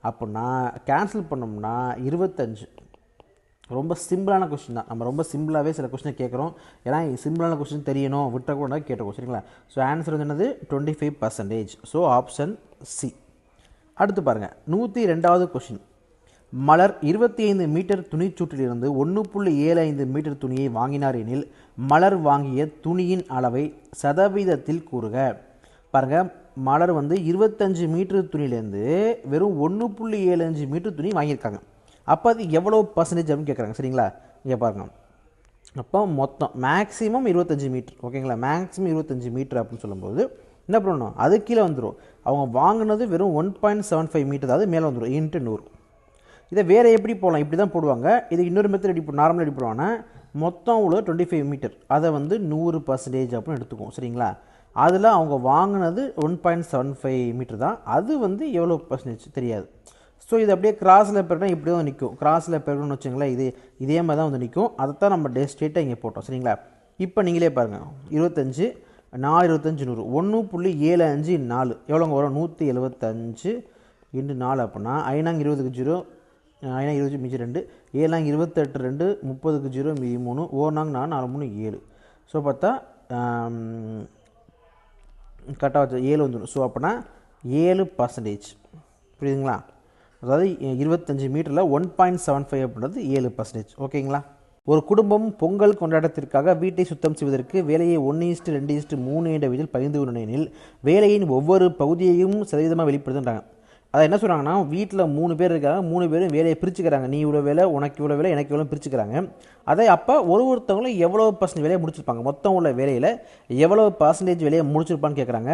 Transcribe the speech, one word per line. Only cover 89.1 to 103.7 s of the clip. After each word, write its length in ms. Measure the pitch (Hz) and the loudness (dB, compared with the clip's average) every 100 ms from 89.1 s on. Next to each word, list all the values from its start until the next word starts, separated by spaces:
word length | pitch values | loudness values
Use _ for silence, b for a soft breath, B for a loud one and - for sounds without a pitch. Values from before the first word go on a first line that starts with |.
| _ | _
புரியுதுங்களா? 360 | 139 135 135 107 - _ b b b b | -4 -2 -2 -4 -8 _ b b b b
அதாவது, 240 | 120 143 190 175 135 131 | 0 2 2 -2 -4 -2
இருபத்தஞ்சு 440 | 147 170 175 139 135 | 0 0 -2 -4 -2
மீட்டரில் 360 | 143 160 147 185 143 | -2 0 0 2 2
ஒன் 100 | 180 - | 0 2
பாயிண்ட் 240 | 180 180 | 2 2
செவன் 220 | - 139 139 | -2 -2 -2
ஃபைவ் 160 | 139 131 | -4 -4
அப்படின்றது 380 | 113 127 233 160 139 | -4 -8 -6 -2 0
ஏழு 120 | 123 - | -2 -6
பர்சன்டேஜ், 380 | 110 110 104 - 135 | -10 -10 -12 -10 -6
ஓகேங்களா? 340 | 147 135 143 - _ _ _ - | -6 -4 -6 -6 _ _ _ 2
ஒரு 100 | 156 151 | 2 4
குடும்பம் 380 | 202 202 214 220 202 | 4 4 2 0 -2
பொங்கல் 360 | 160 202 208 202 | -2 4 4 4
கொண்டாட்டத்திற்காக 720 | 165 160 160 160 139 139 156 165 | 2 2 2 -4 0 2 2 2
வீட்டை 220 | 185 180 175 | 0 0 -2
சுத்தம் 260 | 151 160 156 | 0 -2 0
செய்வதற்கு 420 | 143 135 127 190 156 | 0 -2 0 -2 2
வேலையை 300 | 160 170 165 135 | 2 4 4 2
ஒன்னு 240 | 156 170 | 0 -2
is 80 | 170 175 | -2 -2
to 80 | 147 | -4
ரெண்டு 180 | 143 147 | -2 -4
is 80 | 147 | -2
to 40 | 139 127 | -6 -2
மூணு 300 | 151 165 156 | -2 0 0
என்ற 120 | 139 | 0
விதத்தில் 220 | 127 156 123 | -2 -2 -2
பகிர்ந்து 240 | 143 147 | -2 0
கொண்டன 240 | 135 120 110 | -2 -4 -4
எனில், 220 | 131 160 B B B 135 | -4 -4 B B B 4
வேலையின் 400 | 185 208 208 180 131 | 6 6 4 4 2
ஒவ்வொரு 300 | 147 190 180 - | 4 6 6 4
பகுதியையும் 540 | 147 170 185 175 190 208 202 | 0 4 4 4 4 0 0
சதவீதமாக 380 | 151 160 165 156 | 0 2 2 2
வெளிப்படுத்துன்றாங்க. 540 | 139 139 135 123 110 - - b | 0 -2 -4 -2 -4 -8 -20 b